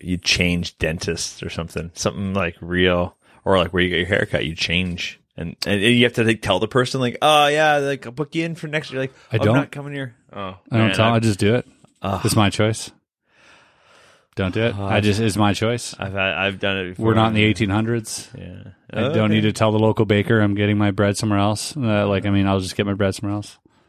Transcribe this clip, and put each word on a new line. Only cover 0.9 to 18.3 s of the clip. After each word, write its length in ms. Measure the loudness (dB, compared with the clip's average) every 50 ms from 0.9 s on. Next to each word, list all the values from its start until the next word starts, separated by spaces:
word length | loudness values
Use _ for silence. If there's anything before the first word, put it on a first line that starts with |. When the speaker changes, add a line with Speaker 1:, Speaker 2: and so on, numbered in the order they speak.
| -4 -4 -4 -6 -6 -6 -6 -10 -10 -12
Speaker 1:
or 80 | -12 -10
something, 420 | -8 -8 -8 -8 -8 -10 -10 -10 -10
something, 400 | -6 -4 -4 -4 -4 -6 -4 -2
like, 220 | -2 -2 -4 -6 -8
real, 560 | -8 -4 0 2 4 4 4 2 0 -2 -6 _ _ _ _ -8 _
or, 120 | 2 2 2
like, 160 | 2 2 2
where 100 | 0 0
you 60 | 2
get 100 | 2 0
your 80 | 0 0
haircut, 380 | 0 0 0 0 -2 -4 -4
you 80 | -4 -4
change. 640 | -4 -4 -2 0 0 0 -2 -4 -6 -8 -10 -12 -16 _ _ _ -10
And, 180 | -10 -10 -8 -8 -4
and 160 | -2 -2 2
you 220 | 4 4 6 6 4
have 100 | 4 2
to, 100 | 2 2
like, 160 | 2 0 0
tell 180 | 0 -2 0 0
the 80 | 0 0
person, 320 | 0 0 0 0 -2 -2
like, 160 | -4 -4 -2 0
"Oh, 260 | 0 2 4 4 4 4
yeah, 300 | 2 2 2 2 2 2
like, 280 | 0 -2 -4 -6 -8
I'll 60 | -12 -8
book 220 | -8 -8 -6 -4
you 80 | -4 -4
in 100 | -4 -6
for 120 | -8 -10 -6
next 240 | -6 -6 -6 -6
year." 80 | -6 -6
Like, 100 | -6 -6 -8 -14 -10 _
Speaker 2:
I 40 | -2 0
Speaker 1:
"Oh, 20 |
I'm 40 | 2
Speaker 2:
don't. 100 | 2 2
Speaker 1:
not 160 | 2 0 -2
coming 220 | -6 -12 -12 -10 -10
here." 220 | -8 -10 -10 -12 _ _ _ -12
Oh, 240 | -10 -10 -10 -10 -14 _ -4
Speaker 2:
I 60 | 0 2
don't 100 | 2 2
Speaker 1:
man, 80 | 4
Speaker 2:
tell. 160 | 4 4 4 4
Speaker 1:
I 20 |
Speaker 2:
I 40 | 4
just 200 | 2 2 2 2
do 160 | 2 2 2
it. 100 | 2 0 -4 _ _ -20 _ _ _
Speaker 1:
Ugh. 200 | -6 -4 -4 -2 0
Speaker 2:
It's 100 | 0 2 4
my 120 | 4 2
choice. 420 | 2 2 0 0 0 -2 -8 -12 -16 _ _ _ _ _ _ _ _ _ _ _ -20 _ _ _ _ _ _ _ _ -20 -20 _ _ _ _ _ _
Don't 180 | -4 -4 -2 0
do 80 | 0 0
it. 120 | 0 -2 -2
Speaker 1:
Oh, 60 | -4
Speaker 2:
I 140 | -2 0 2
just, 220 | 2 2 2 2
it's 160 | 0 0 2 2
my 160 | 2 2 2
choice. 420 | 2 0 -2 -2 -4 -6 -10 -10 -10
Speaker 1:
I've 140 | -10 -8
had, 220 | -4 -2 -2 -2 -2
I've 260 | -2 -2 -2 -2 -2
done 180 | -2 -2 -2 -2
it 120 | -4 -6
before. 160 | -6 -2 0 2
Speaker 2:
We're 60 | 4
not 160 | 4 2 2
in 60 | 4
the 80 | 4 4
eighteen 260 | 4 2 2 0 0
hundreds. 600 | 0 0 0 0 -2 -4 -4 -6 -10 -12 -12 -14